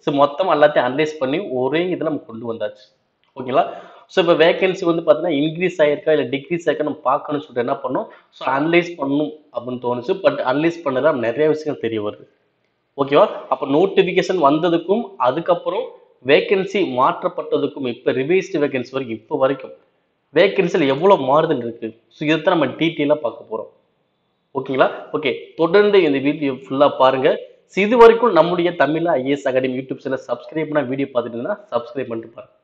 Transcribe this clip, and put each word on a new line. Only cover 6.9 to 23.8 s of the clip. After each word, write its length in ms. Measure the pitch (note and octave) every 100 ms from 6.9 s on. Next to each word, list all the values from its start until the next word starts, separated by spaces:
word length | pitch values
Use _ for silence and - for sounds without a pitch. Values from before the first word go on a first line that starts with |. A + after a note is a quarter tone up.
| C3+ -
பார்க்கணும்னு 380 | C#3+ - C#3+ -
சொல்லிட்டு 200 | B2 A#2+
என்ன 100 | C#3
பண்ணோம்? 240 | B2+ D3 A3+ - _ _
So, 60 | D3+ C3+
analyze 340 | D3+ E3+ E3+ -
பண்ணணும் 340 | C#3 C#3+ D3+ - _
அப்படின்னு 280 | A#2+ A#2+ B2 B2
தோணுச்சு. 300 | B2 A#2 F#3 D3+
But 160 | C3 A#2
analyze 260 | C3+ D#3+ E3 -
பண்ணல, 260 | C3 C#3+ C#3+ A2+
நிறைய 220 | A#2 D3+
விஷயங்கள் 300 | D3+ D3+ C3 A2+
தெரிய 160 | A2 G#2
வருது, 200 | - - _ _ _ _ _ _ -
ஓகேவா? 280 | C#3 C#3+ C#3 - -
அப்ப 160 | C3+ C#3+ C#3+
notification 680 | F#3+ - F3 F3 F3 F#3 C#3
வந்ததுக்கும் 580 | D#3 F3 E3 D#3+ G#3 A#3 - B2
அதுக்கப்புறம் 580 | C#3 E3 F3 E3+ F#3+ C4 - _ _ B2+
வேகன்சி 560 | D#3 - G3 F#3+ G#3 D#3+ B2
மாற்றப்பட்டதுக்கும், 920 | C#3 F3 F3 F3 D#3 D3 C#3+ D3 C3
இப்ப 240 | A#2 - C3
revised 440 | C3+ F#3 F3+ E3 C#3+
vacancy 280 | C3 A#2 C3+
வரைக்கும், 240 | B2+ A2
இப்ப 180 | _ - C3+
வரைக்கும் 280 | C#3+ - - _ _ _ _ _
வேகன்சில 580 | C#3+ G3 G3 F3 E3+ C#3+ C#3
எவ்வளவு 340 | F3+ F#3 C3
மாறுதல் 320 | C#3+ D#3+ C#3+ A#2+
இருக்கு? 220 | A2 A2+ - _ _
So, 60 | D3+
இதைத்தான் 300 | D#3+ D#3+ F3
நம்ம 120 | C#3 -
டீட்டெயிலா 380 | D#3+ D#3 C#3+ D3 A#2
பார்க்க 260 | A2 -
போறோம், 180 | A2 - _